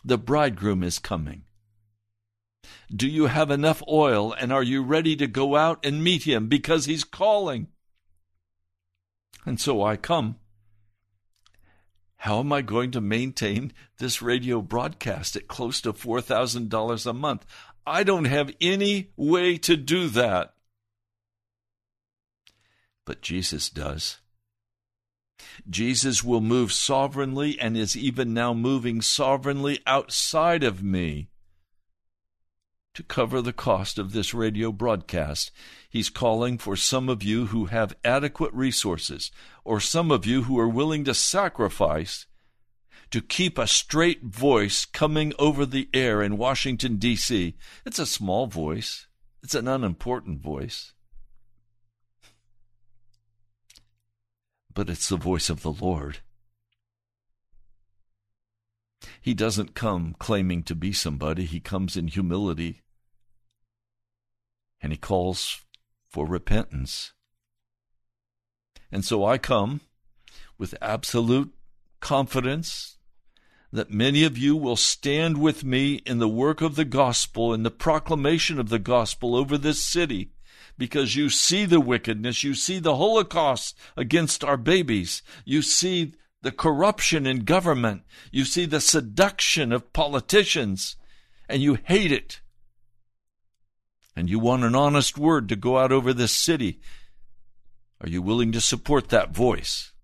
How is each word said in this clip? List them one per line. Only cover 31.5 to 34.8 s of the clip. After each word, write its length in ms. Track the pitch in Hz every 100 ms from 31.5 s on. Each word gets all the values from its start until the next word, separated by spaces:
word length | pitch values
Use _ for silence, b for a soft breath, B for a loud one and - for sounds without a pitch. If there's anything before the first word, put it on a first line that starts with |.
| _ _ _ _ _ _ _ _ _ _ _ _ _ _
to 80 | -
cover 400 | - - 113 127
the 100 | 120
cost 460 | - - 95 98 -
of 140 | 98
this 200 | 110 98
radio 400 | 117 110 104 113
broadcast. 800 | 104